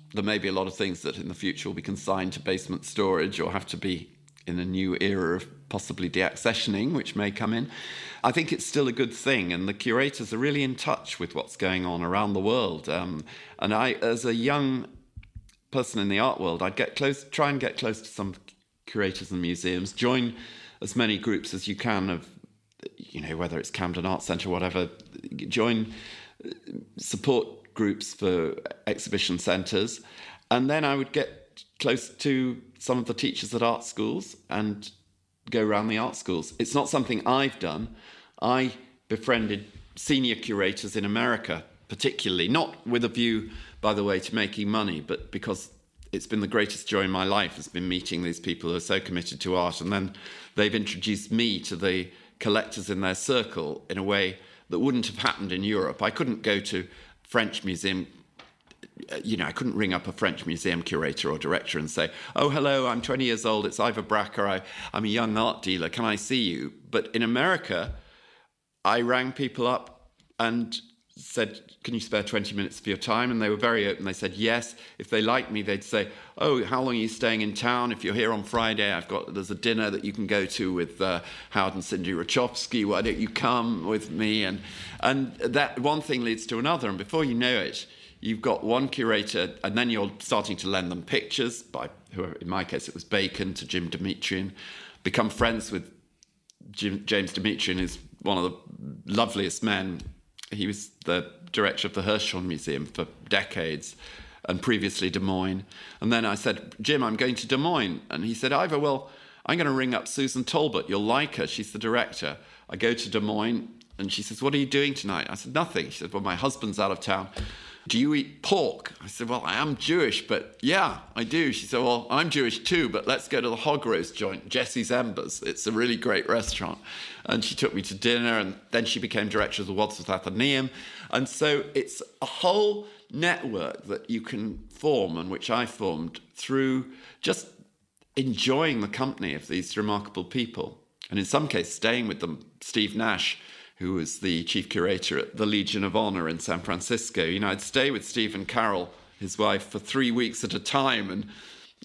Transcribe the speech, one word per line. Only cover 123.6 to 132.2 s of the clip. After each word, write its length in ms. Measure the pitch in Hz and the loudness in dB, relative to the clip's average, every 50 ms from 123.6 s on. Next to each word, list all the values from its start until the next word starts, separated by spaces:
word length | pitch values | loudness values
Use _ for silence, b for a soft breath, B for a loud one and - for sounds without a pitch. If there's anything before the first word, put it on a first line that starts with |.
| - 156 147 139 - | 0 0 0 2 2
roast 300 | 117 107 82 85 - - | 2 2 2 0 -2 -4
joint, 340 | - 107 95 95 - - 104 | -4 -4 -4 -4 -6 -6 -2
Jesse's 420 | - 127 123 - - 123 110 - | -2 0 0 0 -2 -2 0 2
Embers. 500 | 123 123 123 113 95 - - - - - - | 2 0 0 0 -4 -6 -6 -6 -6 -6 -4
It's 220 | - - - - 107 | -6 -4 -4 -2 0
a 40 | |
really 240 | 113 107 120 123 117 | 2 2 2 2 2
great 320 | - - - 101 90 - - | 0 0 2 2 2 2 2
restaurant." 520 | 107 117 110 - - - 98 82 82 - B B B B B B B B B | 2 2 2 0 -2 -4 -4 -4 -6 -8 B B B B B B B B B
And 180 | - - 113 104 | -2 0 0 0
she 120 | - - | -2 0
took 180 | - 151 - - | 0 0 0 0
me 60 | 98 95 | -2 -4
to 100 | - 98 | -4 -4
dinner, 460 | 98 - 117 120 120 120 120 117 110 | 0 2 2 4 4 4 2 2 2
and 160 | 101 95 95 - - - | 0 -2 -4 -8 -6 0
then 140 | - 117 117 | 0 0 2
she 140 | 117 - - | 2 0 -2
became 300 | - 107 - 110 107 104 | -2 -2 0 0 0 2
director 320 | 104 110 101 - - - | 2 2 2 2 0 -4
of 60 | 101 92 | -4 -2
the 60 | 98 | 0
Wadsworth 360 | 98 107 - - - 87 - | 2 0 0 0 -6 -4 -2
Athenaeum. 600 | 98 92 - 104 92 104 127 143 139 131 131 131 B B B B B B B B | -2 -2 -2 -2 0 2 2 4 4 2 2 -2 B B B B B B B B
And 180 | - 123 131 127 | 0 0 0 -2
so 340 | - - 151 151 147 143 - - - | -2 0 2 2 2 2 0 0 -2
it's 260 | 139 139 - - - - - - _ | -2 -2 -2 -6 -12 -14 -14 -8 _